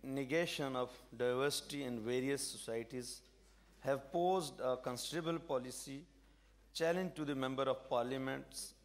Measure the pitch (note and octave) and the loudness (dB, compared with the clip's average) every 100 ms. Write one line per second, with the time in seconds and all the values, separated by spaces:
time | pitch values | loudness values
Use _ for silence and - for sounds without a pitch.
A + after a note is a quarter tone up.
0 | C3+ C3+ C3 D#3 E3+ - C#3 C3 B2 - | -4 -4 0 2 2 0 -2 0 -2 -4
1 | - A#2 B2 B2 C#3 C#3+ - C#3+ C3+ A#2+ | -16 0 2 4 2 2 -4 -4 -2 -2
2 | G#2+ B2+ C3+ C#3 - - - A2+ A2+ B2+ | 0 2 2 0 -2 -6 -4 -4 -4 -8
3 | A#2+ - - - - - - - C3+ C3+ | -8 -12 -14 -20 -20 -20 -20 -6 0 0
4 | - E3+ F3 F#3+ D3+ B2+ B2+ B2+ B2+ A#2+ | 0 2 4 4 2 -2 0 0 0 -4
5 | - D#3 E3 E3 E3 C3+ B2+ B2 - C#3 | -2 -2 0 -2 0 -2 -2 -8 -10 -10
6 | E3+ - - - - - - - D#3+ F3 | -12 -20 -20 -20 -20 -20 -10 0 4 4
7 | F#3 D3+ D3 C#3 C3 C3 C3+ B2+ - B2 | 0 -2 -2 2 0 2 2 2 2 2
8 | A#2+ C3 C3 C3+ C3+ - - - | 2 0 -2 -4 -6 -10 -10 -12